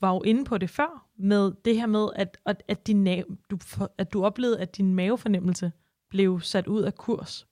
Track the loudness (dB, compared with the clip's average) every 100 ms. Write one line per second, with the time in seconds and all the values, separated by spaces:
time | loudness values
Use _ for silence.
0 | 0 2 2 2 2 -2 -2 -2 -4 -4
1 | -20 -4 2 4 2 0 0 0 2 0
2 | 0 -2 -6 -6 -6 -4 -4 -6 0 2
3 | 4 0 -4 -10 -10 -10 -8 -6 -6 -4
4 | -4 0 0 0 0 0 -2 -2 2 2
5 | 2 0 0 0 0 -2 -4 -6 _ _
6 | _ 2 2 2 -2 -2 0 0 -2 -4
7 | -4 -4 -6 -14 -14